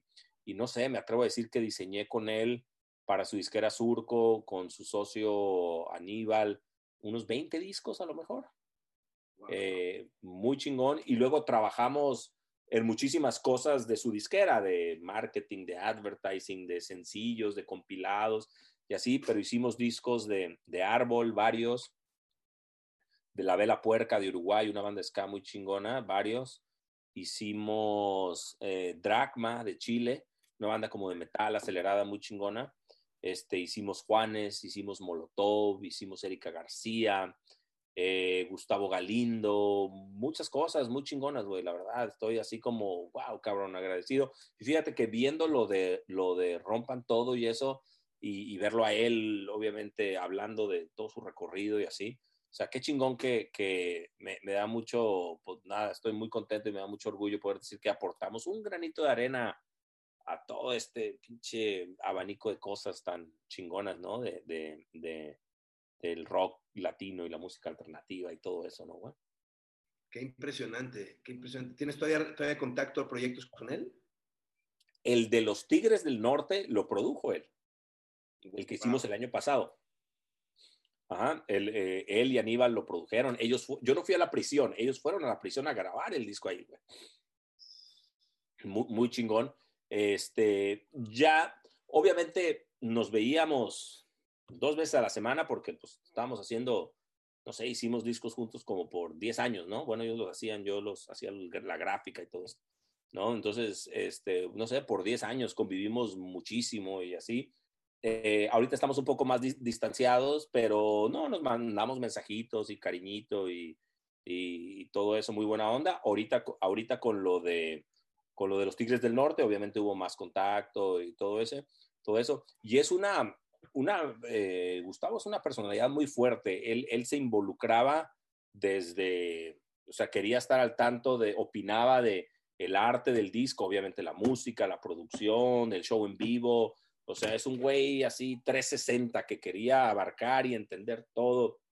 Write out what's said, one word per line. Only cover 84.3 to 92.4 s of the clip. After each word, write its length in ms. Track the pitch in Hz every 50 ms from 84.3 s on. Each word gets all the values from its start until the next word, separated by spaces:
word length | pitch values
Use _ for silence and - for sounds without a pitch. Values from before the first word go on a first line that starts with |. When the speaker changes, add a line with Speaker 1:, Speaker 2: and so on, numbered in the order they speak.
Speaker 1:
prisión, 420 | - 135 - - 143 143 135 104 - 101
ellos 240 | 113 131 131 -
fueron 240 | - 143 185 202 160
a 20 | 127
la 120 | 107 -
prisión 280 | - 95 - 135 135 151
a 60 | 135
grabar 400 | 107 92 92 90 - 175 220 202
el 120 | 147 117
disco 220 | 101 101 - - 98
ahí, 160 | 92 - -
güey. 160 | _ - - _ _ - - - - _ _ _ _ _ _ _ _ _ _ - - - - - - _ _ _ _ _ _ _ _ _ _ _ _ _ _ -
Muy, 220 | 104 98 110 123 135
muy 220 | 113 107 120 120
chingón. 440 | - - 120 110 107 110 120 135 - _ _ _ _ _ _ _
Este, 960 | - 104 104 101 101 95 - - - - 110 107 101 98 101 98 101 104 _ _
ya, 600 | _ 147 117 107 107 120 147 156 156 156 165 - - _ _ - _ _ _
obviamente, 840 | _ - 156 165 190 170 170 170 160 - 185